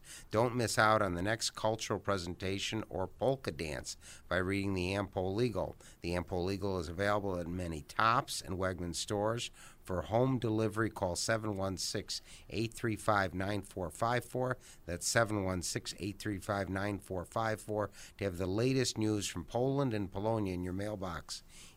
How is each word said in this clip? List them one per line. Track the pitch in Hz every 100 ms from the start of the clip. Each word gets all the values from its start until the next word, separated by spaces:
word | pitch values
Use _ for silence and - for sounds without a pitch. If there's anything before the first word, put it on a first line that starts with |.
| - - -
Don't | 110 123 120
miss | 110 -
out | 107 107
on | 98 87
the |
next | 98 113 - -
cultural | 110 110 - 101
presentation | - 98 85 85 95 98 - 110 -
or | 87 92
polka | - 117 135 -
dance | 76 78 65 - - - - -
by | 87
reading | 92 98 98 95
the | 90
Am-Pol | 98 95 98 92 101
Eagle. | 123 95 78 - - -
The | 85 87
Am-Pol | 85 92 90
Eagle | 98 98 92
is | 82
available | 85 101 104 98 90
at | 82
many | 90 87 78 -
Tops | - 113 123 - - -
and | 90
Wegmans | 92 92 87 82
stores. | - 104 104 117 - - - -
For | - 90
home | - 113 131 127
delivery, | 113 107 110 104 107
call | - 95 85
seven | - 113 110 98
one | 95 90
six, | - 107 - - - - -
eight | 101 113
three | - 120 104
five, | - 101 95
nine | 90 95 104
four | - 98 85
five | - 117 123
four. | - 127 127 123 - - -
That's | 87 -
seven | 120 110 107
one | 95 92
six, | - - - -
eight | 101 95
three | 113 95
five, | - 101 90
nine | 95 101 98
four | - 90 87
five | 113 110 107
four | - 107 101 - - -
to |
have | 98 87
the | 92
latest | 101 127 131 123 -
news | 107 107 92
from | 92
Poland | 78 117 131 139 135
and | 107 92
Polonia | 95 110 113 98
in | 90
your | 90
mailbox | 92 104 107 92 80 - - - - -